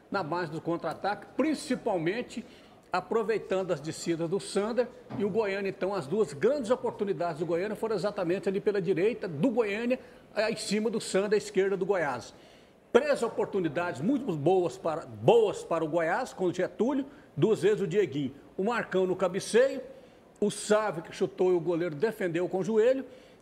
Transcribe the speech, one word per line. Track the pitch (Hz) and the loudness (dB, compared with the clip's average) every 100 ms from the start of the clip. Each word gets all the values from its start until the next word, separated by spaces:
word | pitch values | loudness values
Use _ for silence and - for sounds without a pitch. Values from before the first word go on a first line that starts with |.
| - | -4
na | 196 | -4
base | 156 170 170 | 0 -2 -2
do | 156 | -4
contra-ataque, | - 170 165 143 190 202 - - | -2 -2 -2 -4 -4 -4 -8 -2
principalmente | 302 285 - 247 240 185 160 220 240 247 - - - - - | 0 0 -2 -4 -2 0 0 -2 -6 -10 -14 -18 -20 -20 -4
aproveitando | 180 - 220 208 196 - 190 185 | -4 0 -2 0 -2 0 -2 0
as | 156 | -2
descidas | 156 - 170 165 165 | -4 -6 -2 -2 0
do | 196 | -2
Sander. | - - 208 240 240 - - - | -2 -2 0 0 -2 -4 -12 -4
E | |
o | 196 | 0
Goiânia, | 196 208 196 196 | 2 0 0 -4
então, | - 185 | -2 -2
as | 202 131 | -2 -2
duas | 208 208 | 0 0
grandes | 135 202 294 214 | 2 2 2 2
oportunidades | 240 220 - 202 160 170 151 | 0 0 -2 -2 0 -2 -2
do | 170 | -2
Goiânia | 170 208 | 0 -2
foram | 202 220 208 | -4 -2 -2
exatamente | 202 202 170 190 202 | -2 -2 -2 0 0
ali | 196 | 0
pela | 208 202 | 0 0
direita | 175 160 208 247 196 | 0 2 2 0 -6
do | 143 240 | 0 0
Goiânia, | 226 214 208 240 247 - - - - | 2 0 0 0 -2 -4 -20 -10 -2
eh, | 220 | -2
em | |
cima | - - 208 220 | -2 -2 0 0
do | 214 | -2
Sander, | - 190 208 | 0 0 2
à | 208 | 0
esquerda | - 185 196 190 | 0 0 2 0
do | |
Goiás. | 190 190 147 120 - - - - - _ _ | 0 0 0 -4 -8 -18 -20 -20 -20 _ _
Três | 240 294 269 | 4 6 0
oportunidades | 233 - 208 202 165 143 175 127 | 0 -2 -2 0 0 -2 -4 -2
muito | 180 277 262 156 | 0 0 0 0
boas | 143 190 170 - | 4 4 2 -2
para, | 170 151 131 | -4 -4 -8
boas | 107 117 233 208 - | 0 6 6 6 0
para | - 165 | -4 -2
o | 160 | 0
Goiás, | 170 165 208 262 | 0 2 0 -2
com | - | -2
o | 180 | -4
Getúlio, | 180 - - 226 277 269 - - - | 0 -4 0 0 0 -4 -10 -14 0
duas | 190 208 | 2 4
vezes | 180 196 | 2 2
o | 185 | 0
Dieguinho. | 196 175 143 131 - - - | 0 0 0 -4 -6 -18 -4
O | |
Marcão | 196 233 - 185 185 | -2 -2 0 0 0
no | 180 | 0
cabeceio, | 185 185 - 220 269 277 - - - - - - | 0 -2 0 4 4 2 -10 -16 -20 -20 -20 -2
o | 208 | -2
Sávio | - - 214 214 165 | -2 2 2 2 -4
que | - | -10
chutou | - 185 - 185 | -4 -4 2 2
e | 180 | 2
o | |
goleiro | 160 165 175 147 | 2 -2 -2 0
defendeu | 220 220 185 165 175 | -2 0 -2 -2 -2
com | 185 | -2
o | |
joelho, | 180 220 233 269 254 - - - | 0 4 4 4 -2 -14 -20 -16